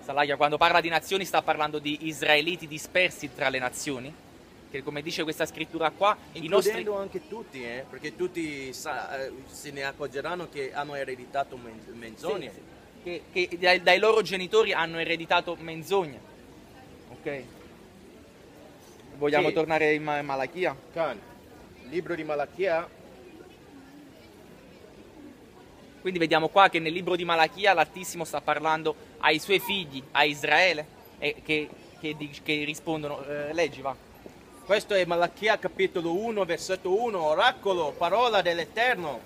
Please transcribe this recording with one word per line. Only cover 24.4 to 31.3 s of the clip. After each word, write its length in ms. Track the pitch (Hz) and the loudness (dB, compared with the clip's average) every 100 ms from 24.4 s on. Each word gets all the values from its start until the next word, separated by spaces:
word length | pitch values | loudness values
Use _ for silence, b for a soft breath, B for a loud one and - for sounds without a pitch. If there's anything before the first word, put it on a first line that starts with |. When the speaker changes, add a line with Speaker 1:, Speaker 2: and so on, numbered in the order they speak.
| - - - - - - - 320 294 - - - - - - - | -20 -20 -20 -20 -20 -20 -20 -20 -20 -20 -20 -20 -20 -20 -20 -6
Speaker 1:
Quindi 180 | 190 180 | -4 2
vediamo 300 | 160 160 160 | 4 6 6
qua 180 | 196 190 | 8 8
che 120 | 170 | 6
nel 120 | 160 | -2
libro 240 | 170 180 180 | -4 -2 0
di 80 | |
Malachia 480 | 175 165 160 170 202 | 2 4 4 4 4
l'Altissimo 540 | 175 151 180 180 175 160 | 4 2 -2 -10 -8 -6
sta 160 | 147 | -4
parlando 520 | - 147 156 160 156 147 - - | -2 0 0 0 -2 -4 -12 2
ai 200 | 151 156 | 4 4
suoi 200 | - 190 | 2 0
figli, 440 | 190 202 160 135 131 | 2 -4 -4 -10 -4
a 140 | - 151 | 2 2
Israele, 600 | 147 147 151 185 151 151 - - - | 2 2 4 4 2 -6 -14 -20 -6
e 200 | 147 | -6